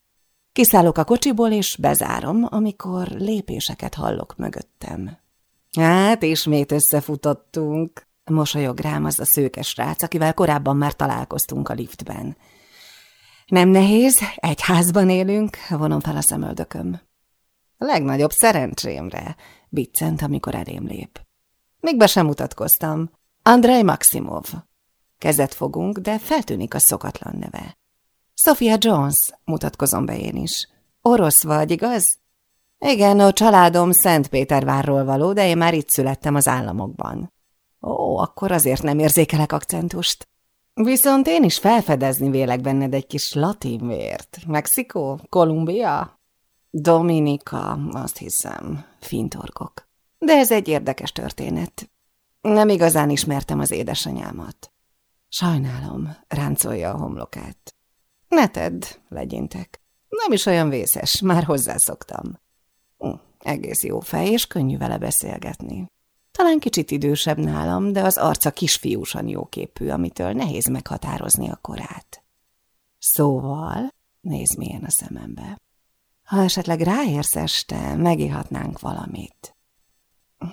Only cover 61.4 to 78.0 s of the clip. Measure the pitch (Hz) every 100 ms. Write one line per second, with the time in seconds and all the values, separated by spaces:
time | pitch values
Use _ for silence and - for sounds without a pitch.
61.4 | 156 139 - - - - - - - -
62.4 | _ _ _ _ _ _ - - _ _
63.4 | - 143 - - - - 170 - 185 233
64.4 | - 175 135 139 127 107 - - - -
65.4 | - - - 190 180 _ _ _ _ -
66.4 | 349 311 254 - 147 147 143 151 165 151
67.4 | 151 151 160 180 202 196 190 - 160 -
68.4 | - - 160 - - 104 - - - 50
69.4 | 50 - - - 73 73 87 - 90 113
70.4 | 156 85 - 131 - - - - - -
71.4 | 60 - - - - - - - _ _
72.4 | _ _ _ _ _ _ - - 147 131
73.4 | 135 143 160 - 262 - _ _ 175 143
74.4 | - - - - 160 - - - 57 57
75.4 | - 208 _ _ _ _ _ _ - 196
76.4 | 185 190 170 165 165 233 269 147 147 156
77.4 | 160 - - - - 160